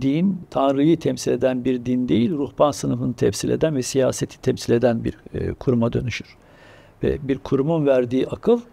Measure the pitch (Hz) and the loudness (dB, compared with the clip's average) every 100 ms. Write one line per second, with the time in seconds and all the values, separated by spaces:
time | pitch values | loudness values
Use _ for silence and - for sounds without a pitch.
0 | 135 151 196 175 - 139 139 135 156 165 | 0 2 0 -2 -4 0 2 4 4 4
1 | 139 127 127 123 131 127 127 127 120 127 | 0 -2 -2 2 0 0 -2 -2 0 -2
2 | 123 190 233 147 131 - 147 - 143 123 | 2 2 2 0 -4 2 2 2 -4 -2
3 | 127 120 120 - 123 123 - 139 120 135 | -4 0 -2 0 -2 0 0 0 -2 0
4 | 123 - - - 131 113 - 120 120 117 | 0 0 -8 -4 -4 -2 0 2 2 0
5 | 120 - - - 90 - 135 120 117 120 | -4 -8 -12 -6 -6 -4 0 2 0 -2
6 | 123 - - - - - - - - - | -4 -8 -12 -20 -20 -20 -20 -20 -20 -4
7 | - 69 135 135 - 135 147 165 143 127 | -2 -2 -2 -4 -2 0 0 0 2 2
8 | 123 127 - - 208 240 - | 2 -2 -2 -2 0 0 -2